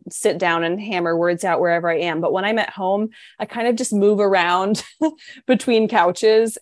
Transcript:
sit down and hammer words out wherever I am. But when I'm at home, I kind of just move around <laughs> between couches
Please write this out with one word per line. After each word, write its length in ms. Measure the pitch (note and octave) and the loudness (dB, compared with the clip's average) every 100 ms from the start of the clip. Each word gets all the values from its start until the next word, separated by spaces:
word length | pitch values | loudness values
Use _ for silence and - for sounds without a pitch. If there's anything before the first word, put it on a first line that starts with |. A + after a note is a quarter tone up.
| - | -14
sit 280 | - G#3+ F3 | -4 -2 0
down 260 | F3+ E3+ | 0 0
and 160 | E3 F#3 | -2 -4
hammer 380 | G#3 F#3 E3+ E3+ | -6 -4 -2 0
words 260 | F3 F3 | 0 -2
out 160 | F#3+ E3+ | -2 0
wherever 300 | F3 E3+ E3+ | 0 0 0
I 80 | E3 | -2
am. 240 | E3+ D#3+ | -2 -2
But 100 | E3 | -2
when 140 | F#3 G3 | -2 -2
I'm 120 | A3 | -2
at 120 | - | -4
home, 400 | - F#3 G3+ A3 - - - | -4 -2 -2 -4 -8 -20 -14
I 60 | A3 | -10
kind 220 | A#3 A#3+ | -4 -2
of 80 | A#3 | -2
just 160 | B3+ | -2
move 300 | G#3 G3+ G#3 | 2 2 4
around 640 | G3+ F#3+ F3 F3+ F#3+ A3 - - | 2 2 2 0 0 -2 -6 -4
<laughs> 440 | D#4 D#4 - B3+ - | -4 -4 -18 -8 0
between 440 | B3+ - A3+ G#3+ | 0 2 2 2
couches 680 | A3 F3 F3+ A3 A3 A3+ - | 2 2 2 4 4 2 -2